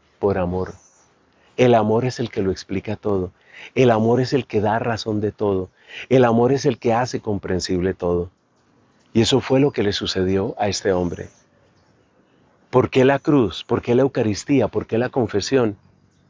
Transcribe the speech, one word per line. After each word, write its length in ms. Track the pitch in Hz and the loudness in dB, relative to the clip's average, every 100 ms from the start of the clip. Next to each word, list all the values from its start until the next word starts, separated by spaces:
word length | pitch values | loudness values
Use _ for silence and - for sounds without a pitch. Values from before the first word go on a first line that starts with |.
| _ _ | _ _
Por 180 | 101 95 | -2 0
amor. 380 | 90 90 92 90 _ _ _ _ _ _ _ - | -2 -4 -6 -10 _ _ _ _ _ _ _ 2
El 180 | 127 117 | 4 4
amor 300 | 107 110 127 | 4 0 -2
es 160 | 123 | -6
el 80 | 117 | -8
que 120 | - | -4
lo 100 | 98 | -4
explica 440 | 90 - 95 101 104 | -4 -6 -8 -6 -6
todo. 360 | 107 98 90 - _ - - - | -4 -2 -4 -10 _ -20 -8 2
El 160 | 127 | 2
amor 300 | 110 113 123 | 4 2 0
es 100 | 127 | 0
el 140 | 139 113 | -2 -2
que 160 | 110 | -2
da 180 | 104 107 | -2 -2
razón 400 | 120 110 - 104 | -4 -6 -4 -4
de 140 | 104 | -4
todo. 360 | - 104 95 92 _ - - - | -2 -2 -2 -4 _ -20 -20 0
El 160 | 131 | 4
amor 300 | 123 117 120 | 4 4 2
es 120 | 135 143 | 2 0
el 120 | 120 | -2
que 160 | 117 | 0
hace 260 | 113 123 123 | 0 -2 -6
comprensible 720 | 113 101 - 92 - 92 92 | -6 -6 -4 -4 -2 -2 -2
todo. 360 | 92 87 87 87 - _ _ _ _ _ _ _ | -2 -2 -2 -4 -12 _ _ _ _ _ _ _
Y 80 | 113 | 0
eso 200 | 113 131 | 2 2
fue 180 | - 135 | 2 2
lo 120 | 143 | 2
que 120 | 135 | 0
le 80 | 101 | -2
sucedió 640 | 98 95 - 92 95 101 - | -2 -4 -2 0 0 -2 -4
a 120 | 104 | -4
este 240 | 95 104 | -2 0
hombre. 340 | 92 90 85 95 _ _ _ _ _ _ _ _ _ _ _ _ _ _ | 0 -2 -6 -12 _ _ _ _ _ _ _ _ _ _ _ _ _ _
¿Por 200 | 127 123 | 0 2
qué 160 | 131 131 | 4 4
la 120 | 139 | 2
cruz? 460 | - 147 107 - | 2 2 2 -2
¿Por 180 | - 117 | -4 -4
qué 140 | - 120 | 0 2
la 60 | |
Eucaristía? 680 | 135 135 113 98 - 139 104 | 2 0 -2 -2 0 0 0
¿Por 200 | 107 87 | -2 -4
qué 100 | 113 | -4
la 100 | 123 | -2
confesión? 720 | - 123 101 - 135 117 95 _ _ _ _ _ | -2 -2 -2 -2 0 0 -4 _ _ _ _ _